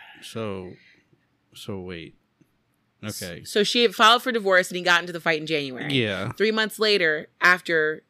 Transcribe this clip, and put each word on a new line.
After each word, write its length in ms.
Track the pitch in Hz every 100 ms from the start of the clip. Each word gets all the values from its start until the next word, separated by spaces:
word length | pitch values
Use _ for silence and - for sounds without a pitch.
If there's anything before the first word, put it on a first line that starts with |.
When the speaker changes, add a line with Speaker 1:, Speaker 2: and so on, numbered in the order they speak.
| - -
Speaker 1:
So, 520 | - 120 107 95 90 - _ _ _ _ _ _ _ -
so 240 | - 98
wait. 360 | 90 85 80 - _ _ _ _ _ _ _ _
Okay. 400 | 107 - 92 85 -
Speaker 2:
So 180 | 214
she 200 | 196 240
had 120 | 233 -
filed 260 | 220 240
for 100 | 262
divorce 380 | 226 196 180 185
and 60 | 180
he 60 |
got 160 | 180 170
into 120 | 175
the 60 | 165
fight 180 | 165 160
in 80 | 156
January. 460 | 156 139 123 -
Speaker 1:
Yeah. 400 | 135 110 92 107
Speaker 2:
Three 180 | - 214
months 260 | 220 214 -
later, 500 | 214 202 165 151 - -
after, 640 | 170 180 - 160 156 156